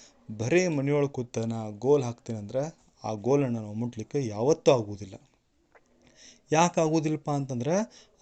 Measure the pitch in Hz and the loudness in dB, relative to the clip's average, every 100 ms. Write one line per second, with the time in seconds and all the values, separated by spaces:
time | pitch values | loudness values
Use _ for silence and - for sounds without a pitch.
0 | - _ - 110 120 175 180 143 139 147 | -20 _ -12 -6 0 2 2 0 0 2
1 | 143 131 120 117 113 113 107 104 123 147 | 0 -2 -6 -4 -4 -4 -8 -2 2 4
2 | 120 - - 110 101 131 156 - _ _ | 2 -6 -10 -10 -6 -4 -4 -8 _ _
3 | 107 107 117 143 131 117 104 107 120 113 | -8 -2 2 2 2 -2 -6 -6 -6 -6
4 | 104 147 117 104 131 160 165 127 104 101 | -6 -4 -4 0 0 4 4 4 2 -8
5 | 95 - _ _ _ _ _ _ _ _ | -14 -18 _ _ _ _ _ _ _ _
6 | _ _ - - - 151 175 175 160 160 | _ _ -20 -20 0 2 4 2 2 2
7 | 151 151 156 143 135 123 143 190 233 - | 0 -2 -2 -4 -2 -4 0 0 -2 -10
8 | - _ | -20 _